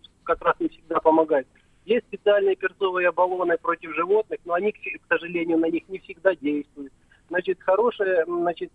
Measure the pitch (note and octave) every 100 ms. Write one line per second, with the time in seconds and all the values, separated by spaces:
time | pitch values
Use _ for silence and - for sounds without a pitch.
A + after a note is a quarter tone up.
0 | - _ - E3 E3+ - E3 - - E3
1 | D#3+ D#3+ D#3 D3 - _ _ _ F3 A#3
2 | - G3 G3+ G3+ G3 F#3 F#3+ F#3 F#3+ F3+
3 | F3+ E3+ F3+ F3+ F3 E3 - E3 E3+ D#3
4 | F4+ G4 - - - F3 G#3 - - -
5 | - E3 E3+ F3 E3+ E3 E3 E3 - F#3+
6 | - F3+ F#3+ F3+ C#3+ D3 - - C#3 _
7 | _ _ - F3 F#3 F3+ - G3 A#3+ -
8 | G3 F3+ E3 F3 E3+ E3 F3+